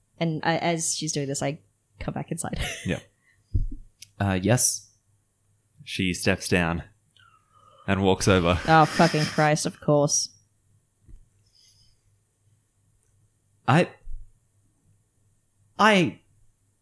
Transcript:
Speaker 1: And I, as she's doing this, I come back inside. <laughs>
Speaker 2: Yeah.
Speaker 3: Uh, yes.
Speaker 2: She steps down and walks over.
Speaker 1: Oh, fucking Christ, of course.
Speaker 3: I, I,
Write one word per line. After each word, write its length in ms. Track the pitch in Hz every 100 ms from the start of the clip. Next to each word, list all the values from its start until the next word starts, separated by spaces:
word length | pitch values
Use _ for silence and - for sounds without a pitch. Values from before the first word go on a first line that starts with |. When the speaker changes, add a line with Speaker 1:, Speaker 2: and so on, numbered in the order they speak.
| _ -
Speaker 1:
And 200 | 165 156
I, 120 | - 165
as 360 | 170 165 165
she's 180 | - 156
doing 160 | 147 139
this, 140 | 135
I 160 | 139 156 _ _ _ -
come 160 | -
back 160 | - -
inside. 300 | 165 - - -
<laughs> 140 | - -
Speaker 2:
Yeah. 140 | - - _ _ _ _ - - - - _ - -
Speaker 3:
Uh, 200 | 101 95
yes. 440 | 101 127 - - - _ _ _ _ _ _ _ _ _ -
Speaker 2:
She 240 | - 92
steps 360 | 87 101 95 -
down 340 | 92 85 87 - _ _ _ _ _ _ _ _ _ -
and 160 | 98
walks 240 | 95 95 -
over. 320 | 92 85 82 -
Speaker 1:
Oh, 180 | 160 151
fucking 380 | - 165 151 151
Christ, 400 | - 151 156 175
of 140 | -
course. 500 | - 147 147 - - _ _ _ _ _ _ _ _ - - _ _ _ _ _ _ _ _ _ _ _ _ _ _ _ _ _ _ _ _ _ _ _ -
Speaker 3:
I, 200 | 127 - - - - - _ _ _ _ _ _ _ _ _ _ _ _ _ _ -
I, 400 | 208 196 135 - _ _ _ _ _ _